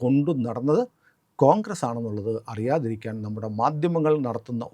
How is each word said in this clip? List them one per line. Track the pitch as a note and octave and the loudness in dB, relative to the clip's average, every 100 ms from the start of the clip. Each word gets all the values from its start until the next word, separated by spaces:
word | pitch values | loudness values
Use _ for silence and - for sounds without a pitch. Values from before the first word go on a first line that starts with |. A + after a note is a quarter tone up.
കൊണ്ടു | B2+ C#3 D3 D#3+ A#2 | 2 2 2 0 -2
നടന്നത് | A2+ C3+ E3+ B3 _ _ _ _ - | -2 2 2 0 _ _ _ _ 4
കോൺഗ്രസ് | C3+ G3+ G#3 F3+ B2+ | 6 6 0 -4 -4
ആണെന്നുള്ളത് | A#2 A#2 G#2 G#2 A2+ - | -2 -4 -4 -2 -4 -6
അറിയാതിരിക്കാൻ | A2 A#2 D#3+ A#2 A2 A2 A2 | -4 0 0 -2 -6 -8 -8
നമ്മുടെ | G#2 G#2+ A2 G#2+ | -8 -6 -6 0
മാധ്യമങ്ങൾ | C3 D3+ F3 E3 D3+ D3+ B2 | 0 0 0 2 2 2 0
നടത്തുന്ന | A#2 - A#2 A#2+ | -4 -6 -8 -6